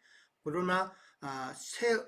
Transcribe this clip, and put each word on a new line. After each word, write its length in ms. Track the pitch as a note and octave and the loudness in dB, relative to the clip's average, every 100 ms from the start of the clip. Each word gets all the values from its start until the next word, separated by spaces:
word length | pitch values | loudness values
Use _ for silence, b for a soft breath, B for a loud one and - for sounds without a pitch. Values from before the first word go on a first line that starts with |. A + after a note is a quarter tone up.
| b b b b | b b b b
그러나, 500 | D3+ E3 F3+ F#3 F#3 B B B | -4 0 2 2 2 B B B
아, 320 | C#3 C3 B2+ C#3+ | -8 -6 -8 -10
새 400 | - - A#3 A3+ | -10 0 4 4